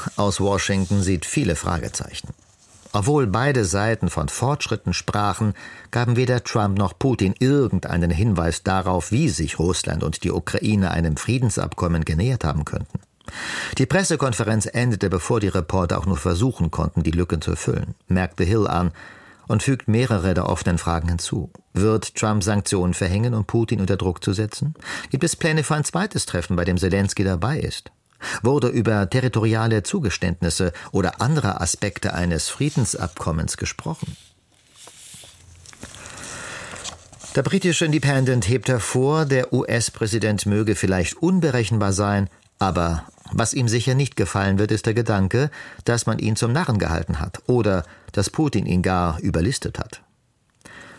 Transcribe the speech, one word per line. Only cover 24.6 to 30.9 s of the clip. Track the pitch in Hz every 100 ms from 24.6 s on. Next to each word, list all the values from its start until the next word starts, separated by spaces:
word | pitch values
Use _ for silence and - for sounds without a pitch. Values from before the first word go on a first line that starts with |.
| 143 160 - - -
Gibt | 135
es | 165 -
Pläne | 165 156
für | 143 151
ein |
zweites | 139 156 208 - -
Treffen, | 87 - 85
bei | 87
dem | 87
Selenskyj | 92 98 98 -
dabei | 95 90 101 156
ist? | - - - - _ _ - -
Wurde | 113 143 120
über | 123 110 104 95
territoriale | 131 127 113 110 110 113 110
Zugeständnisse | - 202 117 - 87 85 85 - 90 - -